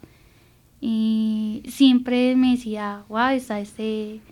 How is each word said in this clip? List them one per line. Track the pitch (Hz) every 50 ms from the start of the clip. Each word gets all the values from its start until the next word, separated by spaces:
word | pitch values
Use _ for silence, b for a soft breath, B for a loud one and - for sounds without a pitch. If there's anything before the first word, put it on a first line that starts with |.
| b b b b b b b b b b b b b b _ -
y | - 226 226 220 220 220 220 220 220 220 220 214 214 214 214 - - 254
siempre | - - 277 262 247 247 247 247 247 247 254 254 254
me | 254 254 254
decía, | 247 247 247 220 214 208 208 202 202 202 202 -
"Guau, | 208 220 247 262 269
está | 254 254 - 214 208
este, | 202 208 - - 220 220 214 214 214 214 214 220 - -